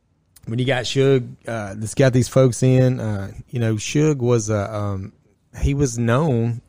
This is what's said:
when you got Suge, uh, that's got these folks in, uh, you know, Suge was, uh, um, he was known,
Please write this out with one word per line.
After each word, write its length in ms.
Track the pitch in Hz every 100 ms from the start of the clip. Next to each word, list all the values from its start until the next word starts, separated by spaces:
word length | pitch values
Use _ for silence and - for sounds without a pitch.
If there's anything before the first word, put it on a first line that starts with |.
| _ _ _ _ -
when 120 | 117
you 80 | 127
got 180 | 127
Suge, 420 | 113 139 135 135 120 131 -
uh, 240 | 113 101
that's 200 | 101 110
got 180 | - 131
these 160 | 127 120
folks 340 | - 131 117
in, 380 | 131 127 127 127
uh, 300 | 110 104 95 107 -
you 100 | 131
know, 160 | 113 110
Suge 420 | - 147 151 143
was, 320 | 120 120 107
uh, 180 | 107 98
um, 420 | 107 104 98 98 - _ _ _ -
he 140 | 139
was 260 | 143 143 117
known, 640 | 117 120 165 120 117 117